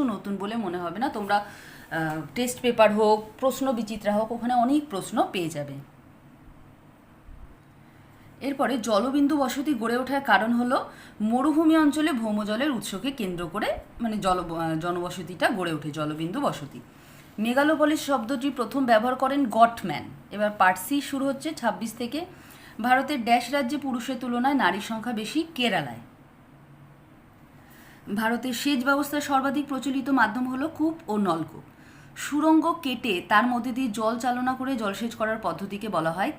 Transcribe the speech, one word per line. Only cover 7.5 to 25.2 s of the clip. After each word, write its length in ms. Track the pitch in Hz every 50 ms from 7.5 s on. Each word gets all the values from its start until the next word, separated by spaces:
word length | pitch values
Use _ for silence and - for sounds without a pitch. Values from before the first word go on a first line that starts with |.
| - - - - - - - - - - - - - - - - - -
এরপরে 340 | - 269 277 269 269 220 269 254
জলবিন্দু 560 | 208 233 214 196 226 262 262 294 285 277 311
বসতি 360 | 285 269 247 - 269 285 311 294
গড়ে 220 | 226 220 226 233
ওঠার 260 | 254 262 254 277 277 269 -
কারণ 200 | 208 190 214 226 240
হলো 260 | 233 247 247 262 - - - - - - - - -
মরুভূমি 540 | 208 220 233 247 269 311 285 302 339 311 320
অঞ্চলে 340 | 320 311 294 285 302 302 330 320
ভৌমজলের 580 | 233 226 220 208 208 214 202 214 226 269 311
উৎসকে 400 | 269 208 - - 202 185 196 277
কেন্দ্র 320 | 277 - 214 185 180 170 175
করে, 220 | 160 165 208 320 494 622 - - - - -
মানে 160 | 233 226 214 208 170
জল, 140 | 190 180 180
আহ, 340 | 170 165 165 165 165 160 160 160 160
জনবসতিটা 640 | 175 175 180 175 175 - 190 175 156 180 160 277 339 277 190
গড়ে 140 | 180 170 160
ওঠে, 160 | 151 151 151
জলবিন্দু 500 | 135 160 151 151 151 151 165 165 196 277
বসতি। 400 | 285 208 151 - 147 131 - 120 117 - - - - - - - - - - -
মেগালোপলিস 640 | 208 233 247 262 285 302 320 285 302 294 311 302
শব্দটি 480 | - - 285 247 220 214 277 269 247 285
প্রথম 320 | 277 - 233 208 - 277 269 240
ব্যবহার 260 | 233 214 220 254 262
করেন 240 | 262 269 262 277 285 277 226
গটম্যান। 540 | 202 226 233 233 233 - - 180 143 139 - - - - - -
এবার 200 | - 202 208 208 208 -
পার্ট 200 | 190 185 190 -
সি 180 | - - 285 285
শুরু 240 | 277 - - 269 269
হচ্ছে 220 | 277 269 269 - 311 320 -
ছাব্বিশ 300 | 240 226 185 180 220 226 - -
থেকে। 220 | 247 240 285 302 349 359 - - - - - - - - - - 220
ভারতের 360 | 247 254 262 269 269 302 269 214
ড্যাশ 200 | 220 240 247 247 - 277
রাজ্যে 260 | 285 277 240 294 285
পুরুষের 380 | 285 269 240 254 233 - 262 240
তুলনায় 360 | 254 247 240 240 247 269 285 269 208
নারীর 240 | 175 208 202 202 -
সংখ্যা 220 | 226 220 208 233 240
বেশি? 280 | 208